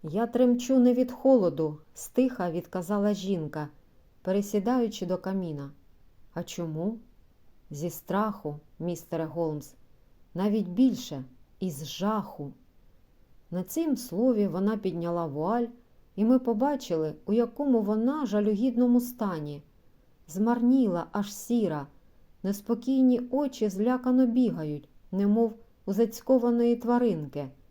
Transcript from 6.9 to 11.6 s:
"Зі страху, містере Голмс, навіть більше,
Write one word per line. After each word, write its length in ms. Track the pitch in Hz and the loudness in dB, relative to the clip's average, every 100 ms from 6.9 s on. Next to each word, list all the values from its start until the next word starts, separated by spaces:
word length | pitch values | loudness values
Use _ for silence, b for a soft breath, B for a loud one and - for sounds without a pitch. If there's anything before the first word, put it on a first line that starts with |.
| 226 - - _ _ - - - | -6 -16 -20 _ _ -20 -20 -16
"Зі 200 | 147 165 | -8 -8
страху, 680 | - - 190 214 208 151 147 _ _ | -10 -4 -2 -2 -4 -10 -10 _ _
містере 460 | 170 170 - 165 | -6 -6 -6 -6
Голмс, 500 | 160 160 165 151 - - - - _ _ _ | -4 -4 -4 -4 -10 -20 -20 -20 _ _ _
навіть 340 | 170 202 214 180 | -2 0 0 -2
більше, 560 | 180 262 202 - 139 131 - - _ | 4 4 2 -8 -10 -12 -18 -20 _